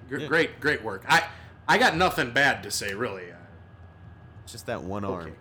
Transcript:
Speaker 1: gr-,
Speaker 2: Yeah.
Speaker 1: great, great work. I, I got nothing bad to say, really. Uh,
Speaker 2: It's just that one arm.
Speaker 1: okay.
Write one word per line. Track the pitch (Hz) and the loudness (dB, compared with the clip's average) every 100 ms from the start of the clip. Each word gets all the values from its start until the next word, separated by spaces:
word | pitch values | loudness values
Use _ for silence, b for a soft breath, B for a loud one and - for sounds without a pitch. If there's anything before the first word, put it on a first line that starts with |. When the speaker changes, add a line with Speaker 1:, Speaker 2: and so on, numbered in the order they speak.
| - | -10
Speaker 1:
gr-, | 143 | -8
Speaker 2:
Yeah. | 147 | 0
Speaker 1:
great, | 165 151 - | 2 0 0
great | 143 139 | -2 0
work. | 110 98 131 | -2 -6 4
I, | 156 - B B B - | 4 4 B B B 2
I | 185 | 4
got | 240 165 | 4 4
nothing | 180 170 127 | 2 2 0
bad | 127 139 107 | 4 4 2
to | 98 | -2
say, | - 104 | -6 -4
really. | 98 120 98 87 | -4 -4 -6 -12
Uh, | 87 - - - - - - - - - - | -16 -20 -20 -20 -20 -20 -20 -20 -20 -20 -20
Speaker 2:
It's | - | -18
just | 113 - | -14 -8
that | 104 | -6
one | 85 101 | -6 -6
arm. | 98 90 82 | -4 -6 -8
Speaker 1:
okay. | - | -14